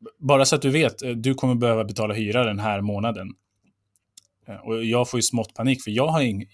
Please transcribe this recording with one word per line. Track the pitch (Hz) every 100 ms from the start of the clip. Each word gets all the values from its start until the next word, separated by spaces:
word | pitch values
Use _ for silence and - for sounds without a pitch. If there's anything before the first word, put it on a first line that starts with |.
| - _
"Bara | 135 139
så | 135 -
att |
du | 143
vet, | 147 151 -
eh, | 131
du | 120 117
kommer | 135 131
behöva | 120 120 110
betala | 107 104 107
hyra | 104 107 113
den | 120 101
här | 107 101
månaden." | 101 101 110 104 92 - _ _ _ _ _ _ _ - _ _ -
Eh, | 98
och | - 113
jag | 113 120 123
får | 123
ju |
smått | 107 117 110
panik, | - 123 127
för | -
jag | 107 147
har | 160
ing-, | 127 101 -